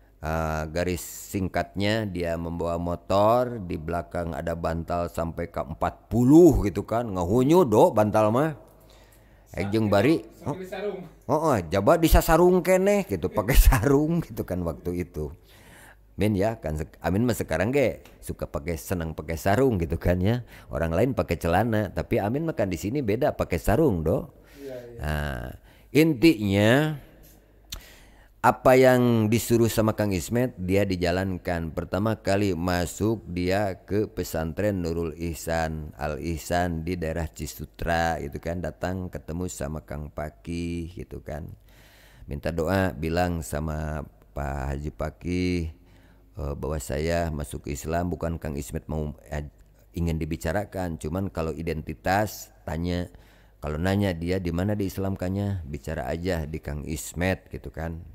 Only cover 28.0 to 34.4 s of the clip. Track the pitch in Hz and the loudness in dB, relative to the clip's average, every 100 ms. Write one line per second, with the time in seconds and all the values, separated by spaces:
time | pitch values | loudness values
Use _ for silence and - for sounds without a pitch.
28 | - - - _ 120 - 135 131 131 127 | -20 -20 -20 _ 0 4 6 8 8 8
29 | 123 117 107 113 - 117 117 113 110 107 | 6 4 4 2 2 4 4 2 0 2
30 | 104 92 82 117 123 104 90 98 101 92 | 0 0 -2 -2 -2 -4 0 0 2 0
31 | 87 90 95 90 - 85 82 87 82 92 | 0 0 -2 -4 -4 -4 -4 -6 -4 -2
32 | 110 107 - 98 104 82 90 87 85 - | -2 -2 0 0 0 0 0 0 -2 -2
33 | 101 110 82 87 90 95 104 87 - 101 | -2 -2 -4 -4 0 0 0 -4 -4 -2
34 | 101 - 87 82 | -2 -4 -6 -4